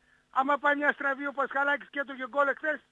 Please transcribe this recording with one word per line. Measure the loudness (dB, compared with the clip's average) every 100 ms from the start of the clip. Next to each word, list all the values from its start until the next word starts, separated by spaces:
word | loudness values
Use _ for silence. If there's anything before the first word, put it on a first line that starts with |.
| _ _ _
Άμα | 0 2 2
πάει | 2 4
μια | 2
στραβή | 0 -2 -2 -4
ο |
Πασχαλάκης | -2 -2 0 0 0 -4
και | -8
έτρωγε | -8 -8 -4
γκολ | 0 0
εχθές | 0 -4 -4 -10